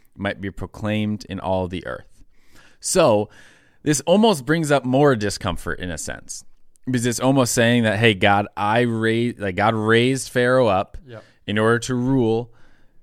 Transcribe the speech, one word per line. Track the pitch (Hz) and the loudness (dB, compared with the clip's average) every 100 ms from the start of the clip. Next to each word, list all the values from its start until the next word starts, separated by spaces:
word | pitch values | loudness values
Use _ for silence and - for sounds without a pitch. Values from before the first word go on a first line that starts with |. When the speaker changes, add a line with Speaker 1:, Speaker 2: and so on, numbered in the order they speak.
| _ | _
Speaker 1:
might | - 101 - | -10 -8 -6
be | 98 | -10
proclaimed | - 95 - 107 107 104 104 - | -10 -14 -8 -4 -2 -2 -6 -10
in | 95 | -10
all | 92 95 90 | -4 -4 -4
the | 92 64 | -8 -10
earth.'" | 58 - - - _ - - - _ | -12 -16 -20 -20 _ -20 -20 -20 _
So | - 185 147 104 104 - - _ _ _ | -2 2 4 4 0 -10 -20 _ _ _
this | - 147 | -4 -2
almost | - 202 226 151 123 | 2 4 4 2 0
brings | 165 147 | -2 0
up | 139 | 0
more | 127 131 147 117 | 2 2 4 2
discomfort | 101 - 95 85 87 - | -2 -4 -6 -6 -6 -8
in | 90 | -8
a | 78 | -10
sense, | - 60 - - - - - _ 131 | -10 -12 -14 -16 -18 -20 -20 _ -6
because | 123 | -2
it's | 123 113 | -2 0
almost | 127 139 120 | 2 2 2
saying | 127 117 120 | 2 2 2
that, | 110 101 | 2 2
"Hey, | 117 | 2
God, | 95 101 101 104 - | 4 4 4 0 -4
I | 104 117 | 0 0
ra-, | 120 113 113 113 120 - | 0 0 0 0 -2 -4
like, | 98 90 | -6 0
God | 107 | 0
raised | 110 110 113 127 131 - | 2 2 2 2 -2 -4
Pharaoh | 123 123 131 113 | -2 2 2 2
up | 95 - - 127 | 2 -2 -10 -18
Speaker 2:
Yep. | 110 - _ - | -20 -20 _ -6
Speaker 1:
in | 107 | 0
order | 110 120 | 2 0
to | 120 | -2
rule, | 127 127 135 113 113 120 - - - _ _ | -4 0 0 0 -2 -6 -16 -20 -20 _ _